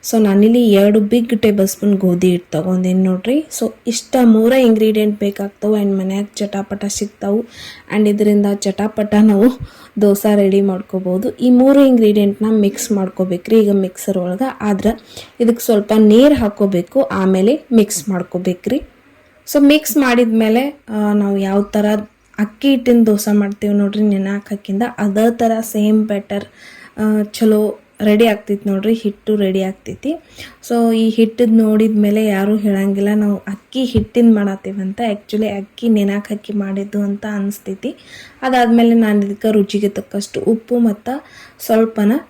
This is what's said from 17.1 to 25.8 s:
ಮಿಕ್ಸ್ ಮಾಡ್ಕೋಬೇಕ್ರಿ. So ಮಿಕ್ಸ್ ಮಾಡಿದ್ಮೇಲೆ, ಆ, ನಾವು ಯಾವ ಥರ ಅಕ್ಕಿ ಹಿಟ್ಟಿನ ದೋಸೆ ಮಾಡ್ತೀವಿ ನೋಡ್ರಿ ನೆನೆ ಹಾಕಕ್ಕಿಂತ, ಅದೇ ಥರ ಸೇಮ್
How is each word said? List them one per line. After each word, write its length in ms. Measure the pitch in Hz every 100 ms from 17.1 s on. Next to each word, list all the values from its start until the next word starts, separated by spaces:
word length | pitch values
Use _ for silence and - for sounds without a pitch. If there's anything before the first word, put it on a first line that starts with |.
| 190 190 190 196 302 -
ಮಿಕ್ಸ್ 360 | 233 208 - 151
ಮಾಡ್ಕೋಬೇಕ್ರಿ. 720 | 185 180 180 185 180 - 269 - _ _ _ _ _ -
So 120 | 294 277
ಮಿಕ್ಸ್ 300 | 302 302 302
ಮಾಡಿದ್ಮೇಲೆ, 880 | 262 240 233 226 220 226 277 294 -
ಆ, 240 | 214 208
ನಾವು 240 | 208 202 196
ಯಾವ 240 | 196 196
ಥರ 240 | 202 214 208 208 208 _ _ -
ಅಕ್ಕಿ 300 | 208 - 277
ಹಿಟ್ಟಿನ 340 | 269 240 240 220
ದೋಸೆ 260 | 202 208
ಮಾಡ್ತೀವಿ 420 | 208 202 202 208
ನೋಡ್ರಿ 300 | 202 202 208
ನೆನೆ 260 | 214 196 190
ಹಾಕಕ್ಕಿಂತ, 540 | 202 - 202 - 196 240 240
ಅದೇ 300 | 208 196 226 233
ಥರ 160 | 233 226
ಸೇಮ್ 460 | 226 214